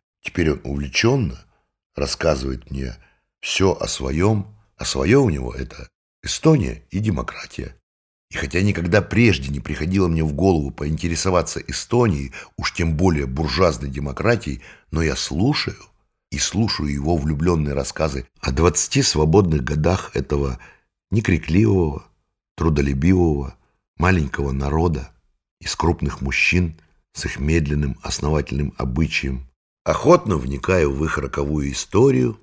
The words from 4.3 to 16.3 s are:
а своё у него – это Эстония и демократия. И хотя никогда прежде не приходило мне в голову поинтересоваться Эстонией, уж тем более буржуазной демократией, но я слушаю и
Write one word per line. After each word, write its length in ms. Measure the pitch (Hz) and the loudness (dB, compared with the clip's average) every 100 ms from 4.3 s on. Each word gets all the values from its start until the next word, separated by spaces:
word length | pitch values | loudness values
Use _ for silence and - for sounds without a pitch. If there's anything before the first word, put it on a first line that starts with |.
| 107 92 - _ - | 2 -4 -14 _ -10
а 100 | - | -6
своё 380 | 65 76 135 | -2 2 4
у 60 | 120 | 4
него – 240 | 71 62 | 0 -4
это 360 | 64 64 - - _ _ _ | -8 -10 -12 -20 _ _ _
Эстония 600 | - - 160 151 69 57 - | -10 0 4 4 2 -4 -6
и 80 | 95 | -4
демократия. 760 | 107 71 - - - - - - _ _ _ _ _ | -2 -2 -4 -10 -14 -12 -12 -14 _ _ _ _ _
И 60 | - | -8
хотя 260 | 69 85 | -4 0
никогда 400 | 101 82 85 101 | 0 0 2 2
прежде 480 | - 101 117 73 67 | 2 4 4 4 -2
не 120 | 71 | -6
приходило 460 | - 76 78 95 90 | -6 -6 0 2 2
мне 160 | 80 | 2
в 100 | 78 | 0
голову 360 | 71 95 82 69 | 2 2 2 0
поинтересоваться 920 | - 76 78 85 82 95 90 78 - | -6 -6 -4 -4 -2 0 0 0 -6
Эстонией, 720 | - - - 120 117 73 67 - - - | -8 -10 -2 2 2 0 -4 -12 -16 -10
уж 160 | - | -6
тем 240 | - 82 78 | -2 -2 2
более 280 | 92 73 67 | 2 2 0
буржуазной 640 | 67 78 71 90 - 69 | -4 -2 2 2 2 -6
демократией, 720 | 65 71 65 110 117 78 65 - - _ | -6 -6 -2 0 0 -2 -8 -12 -20 _
но 100 | 78 | -2
я 140 | 80 65 | 0 -2
слушаю 600 | - 73 123 147 - - - _ _ _ | -4 0 0 0 -4 -10 -16 _ _ _
и 80 | _ | _